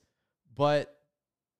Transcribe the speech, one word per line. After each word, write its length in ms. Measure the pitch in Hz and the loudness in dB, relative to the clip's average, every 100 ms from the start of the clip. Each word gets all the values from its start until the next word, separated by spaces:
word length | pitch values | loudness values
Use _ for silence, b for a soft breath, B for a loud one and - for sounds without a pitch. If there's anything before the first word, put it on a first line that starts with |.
| _ _ _ _ _ | _ _ _ _ _
but 380 | 110 147 147 - - _ _ _ _ _ _ | -2 0 0 -4 -14 _ _ _ _ _ _